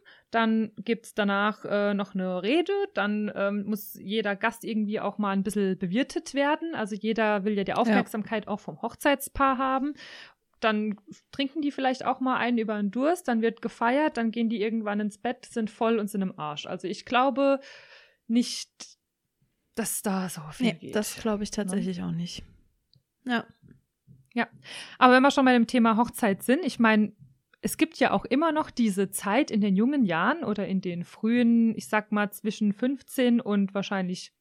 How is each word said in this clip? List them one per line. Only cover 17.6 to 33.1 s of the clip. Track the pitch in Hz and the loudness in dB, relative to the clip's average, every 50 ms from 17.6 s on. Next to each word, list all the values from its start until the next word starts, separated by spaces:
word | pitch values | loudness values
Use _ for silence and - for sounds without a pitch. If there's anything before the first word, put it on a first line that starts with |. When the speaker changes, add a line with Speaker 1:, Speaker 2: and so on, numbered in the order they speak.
| - - - - - - - - - _ _ _ _ | -2 -8 -20 -20 -20 -20 -20 -20 -20 _ _ _ _
Speaker 1:
nicht, | - 226 247 240 - - - - - _ - - - - _ _ _ _ _ _ _ _ _ _ _ _ _ _ _ _ | 0 0 0 0 0 -4 -10 -12 -14 _ -20 -20 -20 -20 _ _ _ _ _ _ _ _ _ _ _ _ _ _ _ _
dass | 226 214 - - - | -6 -6 -4 -4 -4
da | - 214 190 190 185 180 | -4 -2 -2 -2 -4 -6
so | - 165 151 156 - | -8 -10 -12 -12 -4
viel | - 254 | 0 0
Speaker 2:
Nee, | 226 170 - | 0 0 -2
Speaker 1:
geht, | - - - | -4 -4 -2
Speaker 2:
das | 214 214 - - | -2 -2 -2 -4
glaube | - - 226 208 202 208 | -4 -2 -2 -2 -2 -4
ich | 202 | -4
Speaker 1:
ne? | - | -4
Speaker 2:
tatsächlich | 214 202 185 190 202 175 190 180 175 | -4 -4 -2 -2 -2 -2 -2 -4 -4
auch | 185 175 165 | -4 -4 -4
nicht. | 165 175 175 - - - - - - _ _ _ _ _ _ _ _ _ _ _ _ - | -4 -4 -6 -8 -12 -16 -18 -20 -20 _ _ _ _ _ _ _ _ _ _ _ _ -6
Ja. | 254 240 226 - - _ _ - - - _ _ _ _ _ _ - - - _ _ - | -4 -4 -4 -4 -6 _ _ -20 -20 -20 _ _ _ _ _ _ -20 -20 -20 _ _ -4
Speaker 1:
Ja, | - - - - - - - - - - - - | -4 -4 -4 -6 -14 -20 -18 -16 -16 -16 -12 0
aber | - - 254 247 | 4 6 8 8
wenn | 262 262 | 8 8
wir | 285 | 6
schon | - 285 262 | 4 6 6
bei | 262 247 | 6 6
dem | 240 233 | 6 4
Thema | - - 247 226 226 214 | 4 4 4 4 4 4
Hochzeit | 214 240 233 - - 247 202 196 196 | 4 2 0 -2 0 0 0 0 0
sind, | - - 254 339 359 | 0 0 0 2 0
ich | 262 - - | -2 0 2
meine, | 233 220 220 214 214 208 - - - - _ _ _ _ _ _ | 4 4 6 4 4 2 -2 -8 -20 -20 _ _ _ _ _ _
es | - 214 - | -6 -4 -2
gibt | - 320 320 - - | 0 0 0 2 2
ja | 262 - | 2 2
auch | 202 202 - | 2 0 0
immer | - 254 277 330 330 | 0 0 2 2 2
noch | 302 311 302 - | 0 0 -2 -2
diese | - - 233 214 180 196 196 190 | 0 0 0 2 2 0 -2 -2
Zeit | - - - 202 202 262 311 - | -4 -4 -2 0 2 2 2 2
in | - 208 | 0 0
den | 208 208 185 | 2 2 4
jungen | 190 226 262 302 285 233 | 4 4 2 2 2 2
Jahren | 180 165 165 185 233 302 339 277 | 2 2 2 2 0 0 -2 -2
oder | - 208 208 196 | -4 -4 -4 -2
in | 170 190 185 | -2 -2 -2
den | 180 180 175 175 165 | -4 -4 -6 -8 -10
frühen, | - - - - 220 240 247 240 233 233 233 226 226 - | -12 -8 -4 0 2 4 4 4 6 6 4 4 2 0
ich | 202 - - | -2 -4 -2
sag | 220 214 208 - 214 | -2 -2 -2 0 -2
mal, | 208 208 202 | -2 -2 -2
zwischen | - - - 214 202 - 214 202 196 | -4 -6 -6 -6 -4 0 0 0 0
fünfzehn | - 247 262 285 254 - - | 0 -2 -2 -2 -4 -8 -6